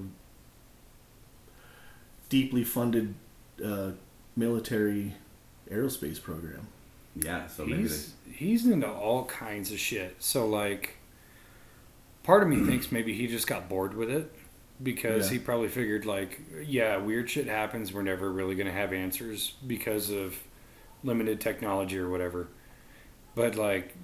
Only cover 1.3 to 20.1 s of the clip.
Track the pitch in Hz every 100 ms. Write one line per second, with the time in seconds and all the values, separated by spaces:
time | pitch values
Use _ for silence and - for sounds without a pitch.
1.3 | - - - - - - - - - -
2.3 | 135 131 127 117 127 120 113 104 98 -
3.3 | - - - 104 101 95 90 - - -
4.3 | 117 117 117 117 110 104 101 101 - -
5.3 | - - - - 104 131 - 71 80 -
6.3 | 78 80 76 - - - - - - -
7.3 | 87 - - - 170 226 - - - -
8.3 | - 175 233 240 175 107 95 107 127 123
9.3 | - 113 104 98 101 - 110 92 - -
10.3 | 135 110 104 101 98 - - - - -
11.3 | - - - - - - - - - -
12.3 | 202 180 113 95 123 - 117 113 104 120
13.3 | 117 - 101 90 95 95 104 113 151 151
14.3 | - - - - - 127 - 117 110 98
15.3 | 123 127 120 107 127 110 104 104 98 95
16.3 | - - 80 151 131 110 98 104 113 123
17.3 | 151 113 107 107 117 98 98 95 92 95
18.3 | 92 95 95 98 92 95 92 92 - 117
19.3 | 104 - - 131 113 113 107 104